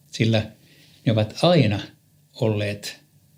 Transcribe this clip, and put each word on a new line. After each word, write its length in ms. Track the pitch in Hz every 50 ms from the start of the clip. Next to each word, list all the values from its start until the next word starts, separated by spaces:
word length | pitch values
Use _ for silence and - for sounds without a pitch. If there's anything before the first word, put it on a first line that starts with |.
| _ _
sillä 400 | - - 113 113 113 104 107 - - _ _ _ _ _ - _ _ _ -
ne 60 | 139
ovat 220 | 123 110 107 - - -
aina 380 | - 170 180 147 123 101 104 90 - - - _ _ _ _ _ _ _ -
olleet 680 | - 120 110 107 104 104 101 104 104 - - - - _ _ _ _ _ _ _